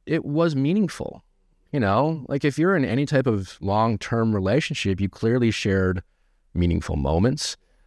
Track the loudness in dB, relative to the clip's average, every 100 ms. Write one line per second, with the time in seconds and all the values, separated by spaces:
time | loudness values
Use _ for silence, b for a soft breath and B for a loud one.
0 | -4 -4 -2 0 0 0 0 0 0 -4
1 | -10 -12 -20 _ _ _ _ 0 2 2
2 | 2 -2 -4 -2 0 2 2 2 0 0
3 | 0 2 2 0 -4 -8 -2 0 2 0
4 | -2 0 0 0 2 0 0 -2 -2 -2
5 | -2 -2 0 2 2 0 0 2 2 0
6 | -6 _ _ _ _ 0 2 0 -2 -2
7 | 0 2 2 0 -6 -10 _ _